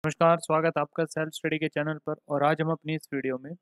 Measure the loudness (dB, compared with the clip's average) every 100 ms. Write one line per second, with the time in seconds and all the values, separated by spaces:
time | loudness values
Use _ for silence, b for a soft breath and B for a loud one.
0 | -4 4 4 4 2 2 2 0 -2 -2
1 | -2 -2 -6 -4 -4 -2 -2 -2 -2 -4
2 | -6 -8 _ 2 2 2 0 -2 -4 -6
3 | -4 -4 -4 -4 -8 -16